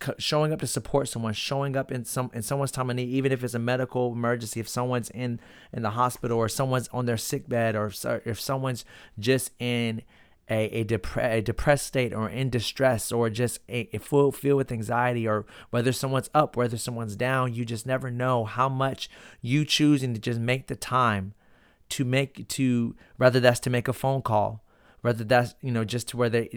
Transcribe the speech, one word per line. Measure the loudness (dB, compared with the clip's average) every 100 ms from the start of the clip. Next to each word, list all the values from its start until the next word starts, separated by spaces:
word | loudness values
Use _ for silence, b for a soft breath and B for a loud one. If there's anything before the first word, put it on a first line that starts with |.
c-, | -6 -4
showing | 0 2 2
up | 0
to | -2
support | -4 0 0 0
someone, | -2 -2
showing | -2 -2 -2 0 -2
up | -2
in | -6 -4
some, | -4 -4
in | -4
someone's | -4 -2 -2
time | -2 -2
of | -2
need, | 0
even | 0 2
if | 0
it's | -2
a | -2
medical | 0 0 0 0 -2
emergency, | 0 0 0 -2 -6
if | -6
someone's | -4 0 -2 -4
in, | -6 -4 -4 B B B
in | -4
the | -2
hospital | 2 0 0 -2 0
or | 0
someone's | 0 0 0 -2
on | -4 -2
their | -2
sick | -2 -6 -2
bed | 0 2 2
or | -2
if | -4
so-, | -4 -4
if | -4 -6
someone's | -4 -2 -2 -4 -8 B B -4
just | 2 2 2 -4
in | -2 0 0 -2 -10 b b b -2
a, | 0 0
a | 0 0
depre-, | 0 0 -2 0 0
a |
depressed | 0 0 4 2 2
state | -2 -2
or | -2 -4
in | -2 0
distress | 0 -2 2 2 4 0
or | 0 0
just | 0 -2 -2 -6
a, | -6 -4 -8
a |
full, | 0 4 4
filled | 2 2 2
with | 2
anxiety, | -2 0 2 2 2 2
or | 0 -2 B B
whether | 0 2
someone's | 0 0 -2 2 2
up, | 2 2
whether | 0 0
someone's | -4 -6 -6 -2
down, | 0 2 0
you | -2 -4
just | -4 -2
never | -4 -2
know | -2 2 2 0
how | 0 0
much | 2 -2 -2 -12 B B B
you | 0 2 2
choosing | 4 6 6 4
to | -2
just | -2 -2
make | 0 -2 -2
the | -8
time | -2 2 4 2 -2 -10 b b b b _
to | -4 0
make, | 2 0 -6 -10
to, | 0 2 2 0 -4 b b
whether | 6 6
that's | 2 -2
to | -2
make | -2 -2
a |
phone | -2 -2 -2
call, | 0 0 0 -4 _ b b b
whether | -2 -2
that's, | 4 4 4 -4
you | -4
know, | -2
just | 0 -2 -4
to | -2
where | 2
they, | 2 -2